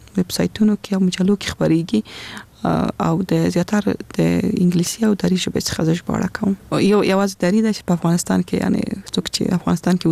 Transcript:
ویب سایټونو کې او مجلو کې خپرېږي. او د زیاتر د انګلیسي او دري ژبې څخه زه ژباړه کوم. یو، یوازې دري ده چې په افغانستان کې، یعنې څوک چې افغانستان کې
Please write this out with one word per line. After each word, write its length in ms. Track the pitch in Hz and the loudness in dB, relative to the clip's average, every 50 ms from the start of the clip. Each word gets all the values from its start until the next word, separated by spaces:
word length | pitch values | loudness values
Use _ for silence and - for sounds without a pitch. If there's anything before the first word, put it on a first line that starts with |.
| - - - | -6 -4 -4
ویب 180 | 190 180 - - - | -2 -2 -2 -2 -2
سایټونو 360 | 175 180 - - 220 214 208 - - | -2 -2 0 2 2 2 2 0 -2
کې 100 | - 190 | -2 0
او 60 | 190 190 | 2 2
مجلو 300 | 180 - - 180 190 202 | 2 2 2 2 2 2
کې 120 | 196 - - - | 2 0 -6 -4
خپرېږي. 480 | - 185 - 160 165 165 - - 214 - - - - - - - - - - - - - 175 165 156 - - - - - | 0 2 2 2 2 2 0 0 -2 -2 -4 -10 -16 -16 -16 -16 -16 -18 -20 -12 -4 -2 0 0 0 0 -2 -2 -2 -2
او 100 | 165 165 175 190 - | 0 0 0 0 0
د 180 | 165 165 165 175 175 | 0 0 0 2 0
زیاتر 340 | 175 180 - 214 208 - 196 | 0 0 0 0 0 0 0
د 320 | - - - - - - | -4 -4 -8 -8 -2 0
انګلیسي 800 | 165 170 170 170 - 185 214 - 180 175 175 170 175 - - - 226 214 | 0 2 2 2 0 0 0 2 2 2 2 2 0 -2 -2 0 0 0
او 60 | 208 - - | 0 0 0
دري 140 | 180 185 | 0 0
ژبې 260 | 180 - - - - - - | 0 -2 -2 -4 -4 -4 -4
څخه 120 | - - 160 160 | -4 -2 0 0
زه 60 | 170 175 | 0 -2
ژباړه 280 | - - - - - 185 - | -2 -4 -2 -2 -2 -4 -4
کوم. 160 | - 214 196 196 - - - - - - 196 | -2 -2 -2 -2 -2 -6 -6 -2 0 2 4
یو، 100 | 208 202 - | 4 4 4
یوازې 300 | - 190 196 202 196 190 - 180 | 2 2 2 0 -2 -2 -2 0
دري 140 | 175 202 226 220 | 2 2 2 2
ده 80 | 220 202 | 2 0
چې 160 | - - - | -2 -2 -2
په 80 | 175 165 | -2 0
افغانستان 440 | - 170 170 175 - - 185 185 180 | 2 2 0 0 0 0 0 -2 0
کې، 100 | - - - 190 | -2 -2 -2 0
یعنې 180 | 190 - - - - - 196 - - - | 0 0 -2 -2 -4 -6 -10 -8 -6 -6
څوک 120 | - - - - | -4 -4 -4 -4
چې 240 | - - - 185 | -4 -2 -2 -2
افغانستان 380 | 175 - - 175 165 - 175 185 | -2 0 -2 -2 -2 0 0 0
کې 100 | 180 - 165 | 2 2 0